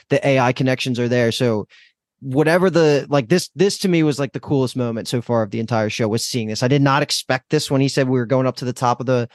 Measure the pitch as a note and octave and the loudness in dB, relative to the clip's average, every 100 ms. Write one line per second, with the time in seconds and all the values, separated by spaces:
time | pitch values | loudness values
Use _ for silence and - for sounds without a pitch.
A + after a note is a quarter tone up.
0 | - C#3 C#3 C3 B2 B2+ C3 C3 C3+ B2 | -2 0 2 2 2 0 0 0 -2 -2
1 | A#2+ B2 A#2 - B2 G#2+ - - _ _ | 0 2 0 0 0 -2 -6 -16 _ _
2 | _ _ C#3 C3+ D#3 F3 F#3 E3 D#3 C#3+ | _ _ -4 0 2 2 2 4 4 2
3 | - C#3+ A2 F3 - C#3 G3 - F#3+ E3 | 2 -2 2 -2 -2 0 0 0 0 2
4 | D#3 B2+ C#3 C3 - C#3+ B2+ B2+ A#2+ A2+ | 2 0 -6 -6 -2 0 0 -2 -4 -6
5 | - B2 A#2 A#2 G2+ A2+ A2+ A2+ G#2+ - | -4 -6 0 0 0 -4 -2 0 0 -2
6 | A2 A2+ - B2 A2 A2 B2+ C#3+ C#3 C#3+ | -2 -2 -4 -6 -4 -2 2 4 4 2
7 | D3 - - B2+ - D3+ - C3+ C3+ D3 | 0 -4 -2 -4 0 -2 0 0 0 0
8 | C3 C3 A2+ C3 C3 - B2+ A#2+ B2 A#2+ | 0 0 0 0 0 -2 -8 -2 0 0
9 | B2 B2 A#2 | 0 -2 -2